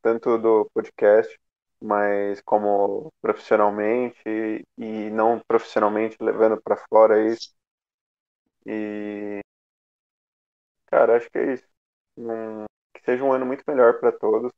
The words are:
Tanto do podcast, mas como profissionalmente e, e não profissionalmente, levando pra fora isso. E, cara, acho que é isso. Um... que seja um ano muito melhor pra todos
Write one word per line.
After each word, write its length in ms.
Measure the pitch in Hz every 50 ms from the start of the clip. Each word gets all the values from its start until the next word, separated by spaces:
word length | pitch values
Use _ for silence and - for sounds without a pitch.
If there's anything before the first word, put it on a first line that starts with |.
Tanto 360 | _ 113 117 117 - 127 117
do 320 | 113 110 113 110 107 104 - _
podcast, 640 | 113 107 - _ - 113 104 107 110 110 - - _ _ _ _ _ _ _ _ _
mas 600 | - 107 104 104 104 101 101 101 101 101 98 -
como 680 | _ - - 107 104 104 101 101 101 98 98 - - - _ _
profissionalmente 1000 | - 110 107 - - - 113 107 104 104 101 104 104 107 117 123 123 120 120 _ _
e, 380 | 110 107 110 110 110 110 110 - _ _
e 320 | - 113 110 110 110 107 107
não 280 | 107 110 110 113 120 113 -
profissionalmente, 720 | _ 113 113 - - - 117 107 104 107 107 110 110 - _
levando 400 | 113 110 104 107 110 110 110 -
pra 160 | _ - 104
fora 480 | - - _ 113 110 110 110 110 107 110 110
isso. 220 | 113 - - - _ _ _ _ _ _ _ _ _ _ _ _ _ _ _ _ _ _ _ _ _ _ _
E, 760 | 113 110 110 107 104 104 104 104 104 104 104 104 104 104 101 101 _ _ _ _ _ _ _ _ _ _ _ _ _ _ _ _ _ _ _ _ _ _ _ _ _ _ _ _
cara, 300 | _ - - 123 113 117
acho 120 | 120 - -
que 80 | _
é 160 | - - 143 131
isso. 140 | 127 _ _ _ _ _ _ _ _ _ _ _
Um... 480 | - 120 113 113 113 113 110 110 107 107 - _ _ _ _ _
que 80 | - _
seja 200 | - 123 127 135
um 100 | 139 131
ano 120 | 131 131
muito 180 | 127 135 139 -
melhor 320 | - 151 131 120 117 120 -
pra 120 | - 120
todos 400 | 113 - - 110 107 110 120 123 _